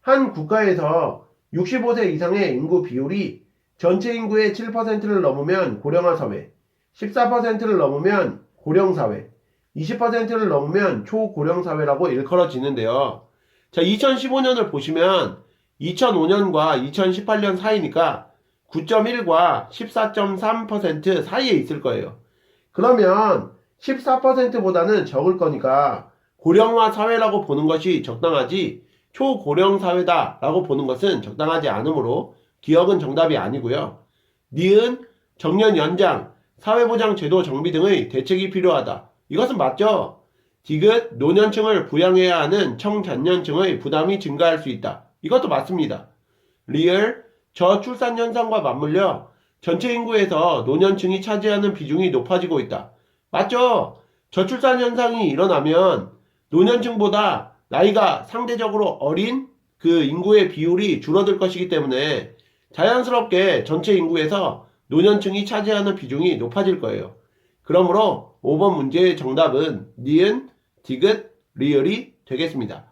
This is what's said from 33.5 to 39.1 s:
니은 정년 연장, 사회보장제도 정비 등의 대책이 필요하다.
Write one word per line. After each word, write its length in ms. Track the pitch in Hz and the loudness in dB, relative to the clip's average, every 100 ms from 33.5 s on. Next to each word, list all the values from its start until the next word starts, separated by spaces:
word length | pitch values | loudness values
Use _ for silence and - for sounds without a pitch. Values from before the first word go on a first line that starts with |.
| 131 117 131 147 - _ _ _ _ _ | -6 -4 -4 -6 -12 _ _ _ _ _
니은 500 | 127 180 208 240 254 - _ _ _ | -2 4 6 4 -4 -10 _ _ _
정년 400 | 156 180 220 185 | -2 4 4 4
연장, 560 | 151 180 190 123 - _ _ _ | 2 2 2 2 -6 _ _ _
사회보장제도 840 | - 226 240 226 220 202 147 185 | 0 2 4 2 0 0 0 0
정비 280 | 170 131 165 | 0 -2 -2
등의 380 | 156 190 180 117 | 0 2 2 0
대책이 400 | 131 131 185 190 | -4 -2 -2 -2
필요하다. 600 | 190 180 151 123 - - | 0 2 2 -2 -10 -14